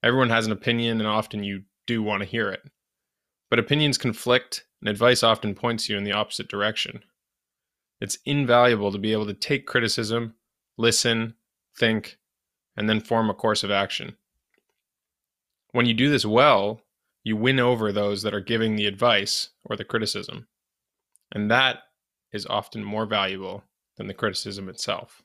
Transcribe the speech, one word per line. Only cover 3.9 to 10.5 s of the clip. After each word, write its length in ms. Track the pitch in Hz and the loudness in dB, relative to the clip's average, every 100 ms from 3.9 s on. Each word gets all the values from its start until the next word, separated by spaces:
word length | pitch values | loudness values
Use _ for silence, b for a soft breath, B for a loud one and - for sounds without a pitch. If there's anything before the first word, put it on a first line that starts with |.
| 135 | 2
conflict, 680 | 127 113 - 123 - - _ _ | -2 -4 2 2 2 -14 _ _
and 80 | 107 | -4
advice 340 | 104 117 123 | 2 4 4
often 320 | 113 110 107 98 | 4 2 0 -4
points 340 | 120 113 - | -4 -4 -4
you 80 | 104 | -4
in 60 | |
the 100 | 101 | -2
opposite 340 | 101 104 - - | -2 -4 -6 -10
direction. 560 | 101 104 107 - - _ _ _ _ _ _ _ _ _ _ | -4 -2 -2 -6 -8 _ _ _ _ _ _ _ _ _ _
It's 200 | 107 - - | -8 -8 -4
invaluable 680 | 143 135 120 123 113 101 | -2 4 6 6 4 0
to 80 | 101 | -2
be 120 | 107 | -2
able 140 | 110 104 | -2 -2
to 80 | |
take 340 | 101 - 139 - | -6 -4 -4 0
criticism, 680 | 135 113 - 107 117 117 - _ | 0 0 -2 -4 -4 -6 -14 _